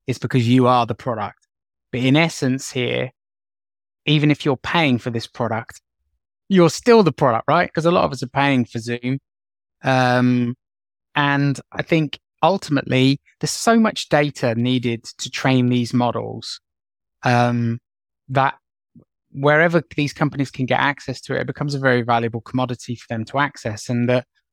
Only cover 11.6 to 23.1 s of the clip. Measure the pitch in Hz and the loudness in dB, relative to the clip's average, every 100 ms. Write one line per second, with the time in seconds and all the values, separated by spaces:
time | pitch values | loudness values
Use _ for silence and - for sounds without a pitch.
11.6 | - - - 165 151 - _ _ 165 - | -8 -10 -2 0 0 -6 _ _ 0 0
12.6 | - 143 - 127 131 135 _ _ 147 - | -2 -4 0 2 2 2 _ _ -8 -4
13.6 | - 233 220 - - 151 147 - 127 113 | 2 4 2 -2 0 0 0 -2 -2 0
14.6 | 120 127 120 117 - - - - 139 131 | 0 0 -2 -4 -8 -14 -12 -4 0 2
15.6 | 123 123 120 127 120 113 110 113 - - | 2 0 0 0 -2 -2 -8 -10 -12 -16
16.6 | _ _ _ _ _ _ 131 123 120 120 | _ _ _ _ _ _ 2 4 4 0
17.6 | 117 117 _ _ _ _ - 135 135 - | -2 -4 _ _ _ _ -6 0 0 -2
18.6 | _ _ _ _ _ _ _ 143 143 151 | _ _ _ _ _ _ _ -2 2 4
19.6 | 170 170 - - 147 - 147 143 131 - | 4 2 -2 -4 -4 -2 -2 -2 -6 -4
20.6 | 123 131 135 143 - 127 - 131 127 135 | -2 0 0 -4 -8 -10 -6 -6 -4 -6
21.6 | 147 139 135 123 117 117 117 113 - 127 | -6 -2 0 0 2 0 -2 -6 -6 -4
22.6 | 123 123 - 120 - | -4 -6 -10 -12 -10